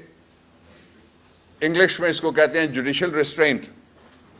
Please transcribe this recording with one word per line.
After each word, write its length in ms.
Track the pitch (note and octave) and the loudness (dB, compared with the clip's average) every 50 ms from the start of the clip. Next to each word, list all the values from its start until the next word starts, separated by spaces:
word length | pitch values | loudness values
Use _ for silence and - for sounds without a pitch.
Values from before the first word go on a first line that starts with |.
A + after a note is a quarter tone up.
| - - _ _ _ _ _ _ _ _ _ _ _ - - - - _ _ _ _ _ _ _ _ _ _ _ _ _ _ - D#3 | -12 -20 _ _ _ _ _ _ _ _ _ _ _ -20 -20 -20 -20 _ _ _ _ _ _ _ _ _ _ _ _ _ _ -6 -4
इंग्लिश 380 | D#3+ E3+ E3+ F#3 E3+ - - | -2 2 2 2 2 2 0
में 80 | F3 E3+ | -2 -2
इसको 220 | D#3 - D#3+ D#3+ | -2 -2 -2 -2
कहते 280 | D3+ D#3 D#3 C#3 C#3 E3 | 2 2 2 2 2 0
हैं 140 | D#3+ D3+ B2+ | -2 -2 -2
judicial 380 | C3 B2 C3+ C#3 C#3 F3 F3+ | -4 -4 -2 -2 -2 -2 -2
restraint। 560 | D3+ D3+ D3 - - E3 D#3 D3 B2+ G#2 - - - - - _ _ _ - - - - _ _ - - | 0 -2 -2 -2 0 0 2 2 2 0 -4 -10 -20 -20 -20 _ _ _ -20 -20 -20 -20 _ _ -20 -20